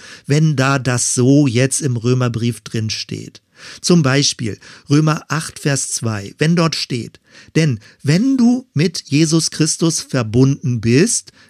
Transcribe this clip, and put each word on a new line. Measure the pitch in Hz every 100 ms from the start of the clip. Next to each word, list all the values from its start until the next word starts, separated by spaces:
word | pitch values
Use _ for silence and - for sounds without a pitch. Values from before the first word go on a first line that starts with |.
| - - -
wenn | 143 156 135
da | 135 139
das | 127 123 -
so | - 123 143 143
jetzt | 117 135 -
im | 147 120
Römerbrief | 117 127 123 113 120 113
drin | - 117 110
steht." | - - - - - _ _ - -
Zum | - 175
Beispiel | 135 139 139 - 113 98 - - -
Römer | 147 156 143 -
acht, | 147 - -
Vers | 156 135 -
zwei, | - 113 107 101 -
wenn | 151 175
dort | 165 -
steht: | - 127 117 - _ - - 156
"Denn | 160 110 - _
wenn | 131 165 269 269
du | 233 247 -
mit | 139 165 - -
Jesus | 143 160 165 156
Christus | - 156 - 165 160
verbunden | - 135 110 117 135 143 131 120
bist, | 113 123 226 - - -